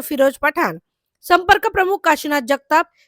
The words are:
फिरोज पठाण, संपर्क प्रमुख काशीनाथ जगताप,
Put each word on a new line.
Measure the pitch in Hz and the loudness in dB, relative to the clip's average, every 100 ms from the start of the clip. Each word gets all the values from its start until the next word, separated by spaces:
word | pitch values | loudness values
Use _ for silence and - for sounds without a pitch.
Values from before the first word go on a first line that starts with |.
फिरोज | 294 285 269 | -4 0 0
पठाण, | 262 285 302 277 165 - _ _ _ | 0 -4 -2 -4 -6 -16 _ _ _
संपर्क | - 349 359 403 440 | 0 2 4 2 2
प्रमुख | 403 370 392 | -2 -2 -2
काशीनाथ | 330 294 302 294 | 0 -2 -2 -4
जगताप, | 233 277 - 311 339 _ | -2 -4 0 -2 -2 _